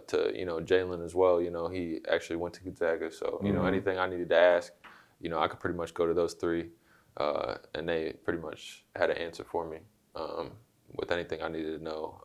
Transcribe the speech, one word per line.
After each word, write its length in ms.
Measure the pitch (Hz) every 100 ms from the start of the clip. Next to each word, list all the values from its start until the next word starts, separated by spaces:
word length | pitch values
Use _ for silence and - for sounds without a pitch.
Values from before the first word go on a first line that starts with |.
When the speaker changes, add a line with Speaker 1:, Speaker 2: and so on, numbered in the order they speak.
| -
Speaker 1:
to, 240 | 80 82 53
you 80 | 90
know, 140 | 82
Jalen 440 | 85 92 92 87
as 100 | 85 87
well. 260 | 92 87
You 80 | 87
know, 160 | 85 85
he 320 | 92 85 80 -
actually 300 | 85 - 82
went 160 | 87 -
to 80 |
Gonzaga, 480 | 92 87 85 82 80
so, 300 | - - -
you 80 | 101
know, 80 | 95
Speaker 2:
Mm-hmm. 80 | 90
Speaker 1:
anything 300 | 95 98 92
I 100 | 92
needed 220 | 90 85
to 80 | 85
ask, 340 | 90 87 - - - - - _
you 100 | 85
know, 100 | 82
I 80 | 87
could 120 | -
pretty 160 | 87 87
much 180 | 82
go 120 | - 85
to 60 |
those 200 | 85 85 -
three, 340 | 87 85 82 - _ _ _ -
uh, 380 | 73 - - - - -
and 140 | 82
they 240 | 82 80 -
pretty 160 | - 85
much 460 | 78 - - - _ -
had 140 | 82
an 80 | 78
answer 260 | 85 -
for 220 | - 85 80
me, 140 | 80 - _ _ -
um, 360 | 78 78 73 - - _ - -
with 160 | -
anything 300 | 85 85 80
I 80 | 80
needed 280 | 82 78 78
to 40 |
know, 380 | 80 78 80 -